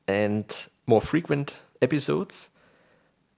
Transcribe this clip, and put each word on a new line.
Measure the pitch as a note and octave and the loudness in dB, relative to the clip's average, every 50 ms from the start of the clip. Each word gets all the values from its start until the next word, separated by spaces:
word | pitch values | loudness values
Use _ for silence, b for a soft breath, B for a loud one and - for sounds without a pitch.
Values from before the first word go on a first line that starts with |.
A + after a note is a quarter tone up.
| _ - | _ 0
and | G2 G#2 G#2+ G#2 G#2 G#2+ G#2 - - - - - _ _ _ | 2 2 2 2 0 -2 -4 -6 -10 -12 -12 -16 _ _ _
more | - A2+ G#2 | 4 4 4
frequent | - - - D#3+ E3 - D3 C#3+ C#3+ - - - - _ _ _ | 4 2 0 -2 0 -2 -2 -2 -4 -6 -10 -16 -20 _ _ _
episodes. | B2+ C3 D#3 C#3+ - C#3+ D3 E3+ G3 - - - - - b b b b b b b b b b b b b b _ _ _ | 0 0 2 0 0 0 0 -2 -2 -6 -10 -12 -14 -14 b b b b b b b b b b b b b b _ _ _